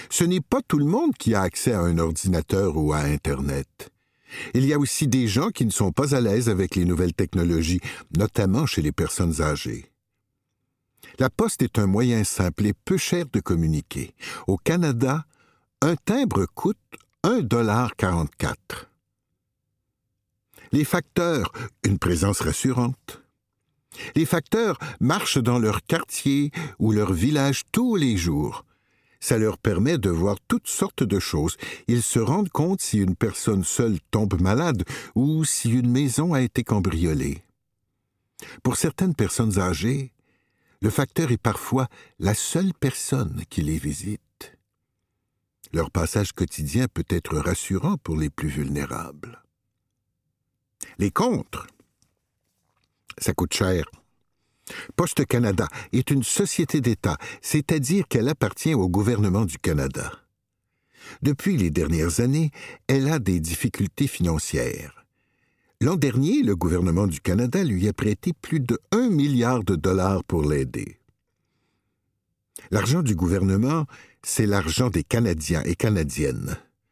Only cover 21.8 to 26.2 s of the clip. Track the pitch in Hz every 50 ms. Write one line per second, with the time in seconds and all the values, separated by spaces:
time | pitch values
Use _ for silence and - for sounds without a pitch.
21.8 | - 98 98 - - 85 87 76 98 101 98 - - 78 - - - 135 123 127
22.8 | 120 123 131 - _ - - - _ _ _ _ _ _ _ _ _ _ _ _
23.8 | _ _ - - - - - 151 160 - 180 160 - _ - 226 233 202 147 -
24.8 | 156 139 - - - 131 170 208 - - - 139 117 123 120 123 110 107 101 98
25.8 | - - 160 160 - - - -